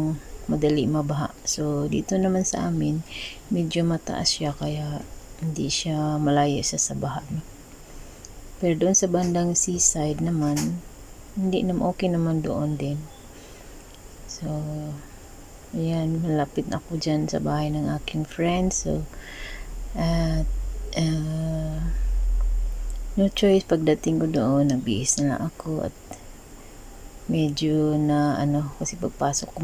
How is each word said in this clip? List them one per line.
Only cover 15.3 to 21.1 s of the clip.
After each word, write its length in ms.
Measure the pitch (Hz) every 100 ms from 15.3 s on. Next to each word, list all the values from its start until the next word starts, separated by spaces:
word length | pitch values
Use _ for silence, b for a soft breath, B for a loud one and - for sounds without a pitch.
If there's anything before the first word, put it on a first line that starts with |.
| - - - -
ayan, 480 | 165 165 165 160 160
malapit 480 | 165 151 143 - -
na 80 | -
ako 160 | -
dyan 320 | 160 160 151 156
sa 160 | 151
bahay 320 | 147 147 151
ng 160 | 151 147
aking 320 | 147 - 156
friend. 480 | 156 - 170 175 185
So, 320 | - 160 151 151 B B B B B B - - -
at, 480 | 165 165 165 160 160 - - - -
uh, 960 | - 160